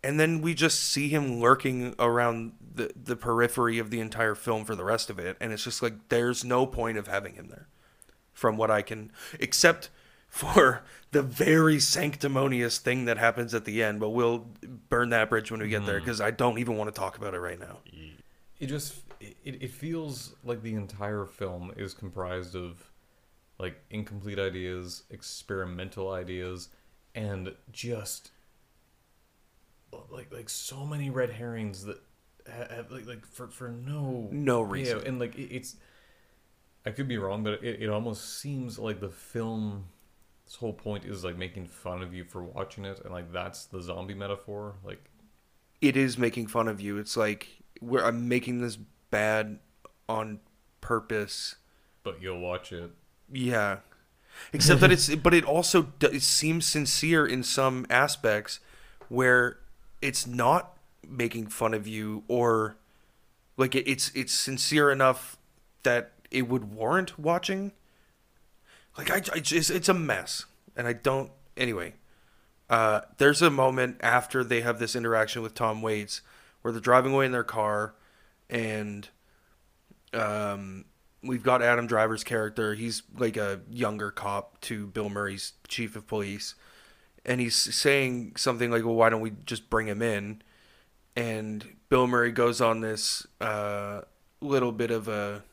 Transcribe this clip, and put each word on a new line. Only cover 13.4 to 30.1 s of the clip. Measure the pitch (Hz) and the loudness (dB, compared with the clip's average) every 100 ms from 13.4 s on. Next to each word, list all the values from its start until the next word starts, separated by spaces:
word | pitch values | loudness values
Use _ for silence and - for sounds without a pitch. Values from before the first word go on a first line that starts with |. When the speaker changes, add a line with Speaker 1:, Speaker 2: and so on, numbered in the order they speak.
| 117 113 | -2 -4
Speaker 1:
at | 110 | -2
the | 107 | 0
end. | 110 107 | 0 0
But | 107 | -2
we'll | 117 117 117 113 - - 123 - | 2 2 2 -6 -18 -18 -18 -2
burn | 120 120 | 0 4
that | 117 110 | 4 4
bridge | 113 110 | 2 0
when | 113 | -6
we | 107 | -2
get | 107 101 | -2 -2
there, | 98 | -2
Speaker 2:
Mm. | 95 | -2
Speaker 1:
'cause | 110 | -2
I | 104 | -2
don't | 117 123 113 | 2 2 2
even | 120 107 | -2 -2
wanna | 104 | -4
talk | 104 95 - | -4 -6 -6
about | 104 | -8
it | 92 | -6
right | 90 87 | -8 -10
now. | - - - 80 78 78 - _ - - | -14 -18 -20 -20 -20 -20 -20 _ -20 -12
Speaker 2:
It | 135 | -8
just, | 147 143 - - - | -6 -8 -12 -18 -18
it, | 101 - | -20 -16
it | - 131 127 | -14 -12 -12
feels | - 160 165 156 131 - - | -10 -8 -6 -6 -10 -14 -14
like | 123 120 | -8 -8
the | 113 107 | -4 -6
entire | 98 98 104 104 95 | -6 -8 -6 -4 -6
film | - 98 90 90 - | -8 -8 -8 -10 -10
is | 98 | -10
comprised | - 98 90 92 92 90 90 | -10 -12 -8 -6 -6 -6 -10
of, | 87 85 - _ _ _ _ _ _ _ | -10 -12 -20 _ _ _ _ _ _ _
like, | 92 - _ | -12 -12 _
incomplete | 107 107 101 101 101 | -10 -10 -10 -8 -4
ideas, | 95 92 92 92 90 90 _ | -4 -4 -8 -8 -10 -14 _
experimental | - - - - 98 92 90 92 98 95 | -18 -14 -14 -6 -6 -4 -8 -10 -6 -6
ideas, | 92 90 92 90 90 - - _ _ _ - | -6 -6 -8 -8 -10 -14 -20 _ _ _ -8
and | 107 98 92 - - | -6 -6 -8 -12 -20
just, | - 117 113 101 - - _ _ _ _ _ _ _ _ _ _ _ _ _ _ _ _ - - | -12 -8 -6 -6 -12 -14 _ _ _ _ _ _ _ _ _ _ _ _ _ _ _ _ -20 -18